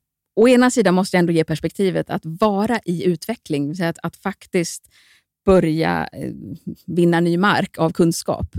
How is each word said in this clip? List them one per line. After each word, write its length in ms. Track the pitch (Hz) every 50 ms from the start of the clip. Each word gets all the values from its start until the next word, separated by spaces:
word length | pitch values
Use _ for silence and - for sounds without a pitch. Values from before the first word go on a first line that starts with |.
| _ _ _ _ _ _ _
å 120 | - 220
ena 240 | 254 254 240 254 247
sidan 220 | - 254 202 180 170
måste 240 | 185 196 - -
jag 20 | 185
ändå 120 | 175 165 170
ge 100 | 160 160
perspektivet 640 | - 156 151 - 165 - - 196 190 165 160 156 -
att 120 | - 190 -
vara 540 | 160 160 175 220 214 202 196 208 226 240 208 -
i 180 | - 180 165 -
utveckling, 580 | 180 170 156 - - 233 - _ - 156 143 143
det 40 |
vill 100 | 143 160
säga 120 | 180 180 165
att, 100 | 160 - -
att 120 | 170 -
faktiskt 680 | _ _ 190 - _ - - - 185 165 - - - _ _ _ _ _ _ _ _ _ _ _ _ _
börja, 640 | 202 190 180 165 160 156 160 160 170 87 82 76 - -
eh, 180 | - 139 - - 67 - - - - _ - - - _
vinna 340 | - - 180 175 170 170 165
ny 180 | 170 170 170
mark 400 | 175 190 208 165 120 190 - -
av 120 | - 160 160
kunskap. 640 | - - 180 165 165 - - - - - - - -